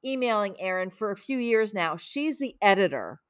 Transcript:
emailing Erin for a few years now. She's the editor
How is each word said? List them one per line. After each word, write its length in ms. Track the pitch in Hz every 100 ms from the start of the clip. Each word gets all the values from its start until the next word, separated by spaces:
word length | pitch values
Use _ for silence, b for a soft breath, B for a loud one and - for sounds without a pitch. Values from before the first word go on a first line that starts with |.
emailing 560 | 262 262 247 220 202 190
Erin 300 | 185 185 185
for 200 | 185 214
a 60 | 196
few 220 | - 262
years 340 | 233 226 220
now. 220 | 208 165 160
She's 420 | - 277 302 277
the 160 | 269 -
editor 600 | 208 196 185 135 87 139 _